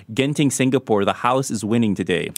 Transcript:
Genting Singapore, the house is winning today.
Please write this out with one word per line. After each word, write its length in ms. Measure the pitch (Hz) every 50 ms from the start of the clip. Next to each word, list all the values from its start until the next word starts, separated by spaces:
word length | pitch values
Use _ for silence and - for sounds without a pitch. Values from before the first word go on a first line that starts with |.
| - - 110
Genting 380 | 131 135 143 147 165 151 131
Singapore, 520 | - - 131 131 131 127 - - 110 101 98
the 160 | 101 95 - -
house 260 | 123 127 135 135 -
is 140 | 117 101 113
winning 300 | 101 117 117 117 104 92
today. 340 | 98 90 87 90 82 - - -